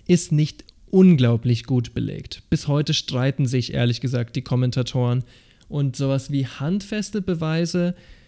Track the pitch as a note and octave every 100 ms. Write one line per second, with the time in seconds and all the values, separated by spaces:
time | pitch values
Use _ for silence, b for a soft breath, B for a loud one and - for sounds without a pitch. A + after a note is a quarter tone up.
0 | B F3 - D3+ D#3 - - - - F#3+
1 | F#3 D#3 A#2+ A#2 A#2+ A#2 - B2+ A#2 A#2+
2 | A2 - - - - D#3+ D3 C#3+ C3+ D#3
3 | - B2+ C3+ C3+ C3 B2+ A#2+ C3+ A#2+ B2
4 | B2+ B2 A#2 C#3 - B2+ B2+ B2+ B2 C3
5 | B2 B2+ - b b b b D3 C#3 B2
6 | C3+ C3+ C#3 C#3 C3 - C#3+ G3 - G#3+
7 | G3+ G#3+ F#3 E3 D#3 D#3+ E3+ F3+ F3 F3+
8 | b b